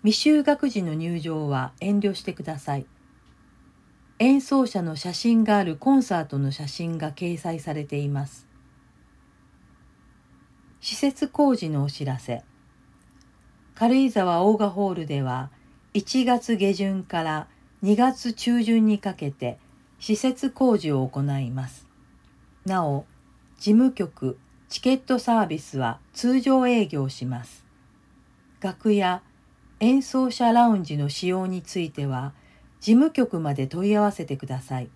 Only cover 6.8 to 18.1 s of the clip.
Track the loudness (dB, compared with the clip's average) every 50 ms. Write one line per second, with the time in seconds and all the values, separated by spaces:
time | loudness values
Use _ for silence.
6.8 | -6 -6 -6 -6 -6 -8 -8 -6 -6 -6 -6 -6 -6 -6 -8 -6 -8 -8 -8 -8
7.8 | -8 -6 -6 -4 -4 -4 -4 -4 -6 -8 -12 -20 -20 _ _ _ _ _ _ _
8.8 | _ _ _ _ _ _ _ _ _ _ _ _ _ _ _ _ _ _ _ _
9.8 | _ _ _ _ _ _ _ _ _ _ _ _ _ _ _ _ _ _ _ _
10.8 | -12 -12 -6 -2 -2 -2 -2 -2 -8 -6 0 2 4 4 4 2 0 -2 -2 -2
11.8 | -2 -2 -4 -6 -6 -6 -6 -6 -6 -8 -8 -8 -10 _ _ _ _ _ _ _
12.8 | _ _ _ _ _ _ _ _ _ _ _ _ _ _ _ _ _ _ _ 0
13.8 | 2 4 4 4 4 4 2 2 2 2 2 4 4 4 4 4 2 -2 0 -2
14.8 | -2 -2 -2 -4 -6 -4 -4 -2 -2 -2 -4 -6 -6 -10 -14 _ _ -20 -20 _
15.8 | _ _ _ -6 -4 0 0 0 2 2 0 0 0 -2 0 0 2 0 0 0
16.8 | -2 -2 -2 -4 -6 -6 -6 -4 -4 -2 -4 -6 -6 _ _ _ _ _ _ _
17.8 | 0 2 4 4 4 2